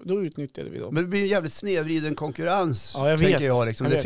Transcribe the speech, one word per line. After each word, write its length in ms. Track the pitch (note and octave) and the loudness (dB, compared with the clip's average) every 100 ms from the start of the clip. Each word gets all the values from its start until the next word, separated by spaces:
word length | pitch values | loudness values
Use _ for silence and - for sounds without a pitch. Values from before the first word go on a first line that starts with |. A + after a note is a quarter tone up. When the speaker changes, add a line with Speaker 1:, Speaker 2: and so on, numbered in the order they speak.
Speaker 1:
Då 180 | F3+ G3+ | -4 -2
utnyttjade 480 | E3+ D3 C#3 - C2+ | -2 -6 -10 -10 -10
vi 80 | - | -8
dem. 160 | A2 | -4
Speaker 2:
Men 80 | D3+ | -2
det 60 | F3 | 0
blir 140 | G3+ | 0
en 60 | G3 | 2
jävligt 240 | G3+ D#3+ | 0 -2
snedvriden 640 | - G3+ F3 D#3 D#3+ D3+ | -4 -2 -2 0 -2 -2
konkurrens, 760 | D3 D3+ C3+ E3 G3 E3+ A2+ - C3+ | -4 -4 -4 0 0 0 -2 -4 0
Speaker 1:
Ja, 140 | C#3+ | 2
jag 80 | D#3 | 4
Speaker 2:
tänker 140 | F#3 D#3+ | 4 4
Speaker 1:
vet. 40 | C3+ | 4
Speaker 2:
jag, 200 | B2 A2+ | 2 2
liksom. 180 | G#2+ - | 0 2
Speaker 1:
Jag 60 | |
Speaker 2:
Det 40 | |
Speaker 1:
vet. 60 | D3+ | 2